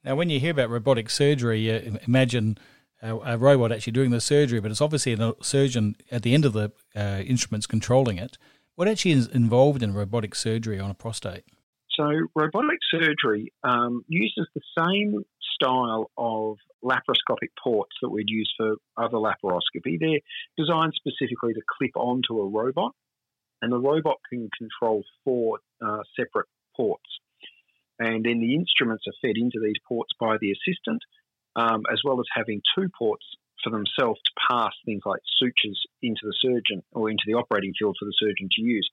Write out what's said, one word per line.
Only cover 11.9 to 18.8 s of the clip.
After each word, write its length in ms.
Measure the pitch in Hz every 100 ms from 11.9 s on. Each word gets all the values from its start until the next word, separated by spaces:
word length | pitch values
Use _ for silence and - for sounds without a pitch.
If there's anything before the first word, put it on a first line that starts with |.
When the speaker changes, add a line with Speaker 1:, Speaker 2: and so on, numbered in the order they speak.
| -
Speaker 2:
So 160 | 147 156 165 156
robotic 420 | 156 196 302 349 -
surgery, 600 | 160 160 156 127 107 113 _
um, 400 | 127 120 120 120 -
uses 400 | 165 214 - 170
the 80 | - - -
same 460 | 165 196 208 208 196 _ - -
style 560 | 135 127 120 110 110 -
of 420 | 117 110 110 107 _ _
laparoscopic 680 | 123 127 - 123 - 117 - -
ports 340 | 131 110 - -
that 60 | 120
we'd 200 | 107 104
use 240 | 110 107 -
for 200 | 110 107